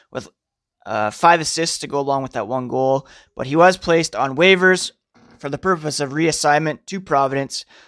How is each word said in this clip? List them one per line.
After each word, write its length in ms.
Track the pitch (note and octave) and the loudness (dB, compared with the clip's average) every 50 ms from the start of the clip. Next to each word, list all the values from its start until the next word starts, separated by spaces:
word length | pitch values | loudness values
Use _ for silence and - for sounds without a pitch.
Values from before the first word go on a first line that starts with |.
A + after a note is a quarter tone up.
| _ _ | _ _
with, 160 | - B2+ G2+ - _ _ _ _ _ _ _ _ _ _ - | -12 -12 -12 -14 _ _ _ _ _ _ _ _ _ _ -12
uh, 240 | - G#2+ G#2+ G#2+ G#2+ | -8 -4 -4 -4 -4
five 300 | - - - E3+ E3+ E3 | -2 2 4 4 4 4
assists 380 | D#3 - - E3 E3 E3 - - | 2 -4 -4 -4 -4 -4 -4 -8
to 100 | - C3 | -8 -6
go 100 | C#3 C#3+ | -6 -4
along 240 | C#3 C#3 C#3 C3+ | -2 -2 -2 -2
with 100 | C3+ B2+ | -4 -6
that 160 | - B2 G#2 G#2 | -6 -6 -6 -4
one 200 | B2+ C3 B2+ A#2+ | -6 -6 -6 -4
goal. 400 | A#2+ C3 C3 C3+ C3+ C#3 C3+ - - - _ _ _ | -2 0 2 2 2 0 -2 -8 -20 -20 _ _ _
But 140 | - B2+ C3 | -10 -8 -2
he 80 | C#3+ | 4
was 200 | D#3+ F3 F#3 F#3 | 6 6 6 4
placed 380 | F#3 - F3 E3 E3+ D#3+ - - | 2 0 0 0 2 0 -2 -2
on 220 | G#3 B2+ C3+ C3 | -4 -4 -2 0
waivers 560 | C#3 F3 F#3+ F#3+ F3+ F#3 F#3 F#3 F3+ - - _ _ _ _ _ _ _ _ _ - | 2 4 6 6 6 4 2 2 2 -2 -8 _ _ _ _ _ _ _ _ _ -14
for 100 | - C#3+ | -10 -10
the 100 | C#3+ C#3 | -8 -4
purpose 400 | - F#3+ F#3 D#3+ D3+ D3 C3 - | -2 -2 -2 -2 -2 -6 -4 -4
of 140 | D3 C3 | -6 -4
reassignment 720 | C3+ D3+ E3 D#3+ D3+ - - D3 D3 D3+ D#3+ D#3 C#3+ - _ | -2 -2 0 0 0 0 0 2 2 2 0 -2 -6 -8 _
to 140 | - G3 G3 | -12 -10 -10
Providence, 640 | F#3+ - D#3 C#3 C#3 C3+ C3+ C#3 C#3 C3 - - - _ - - - | -6 -2 0 0 0 0 -2 -4 -6 -6 -10 -14 -14 _ -20 -20 -20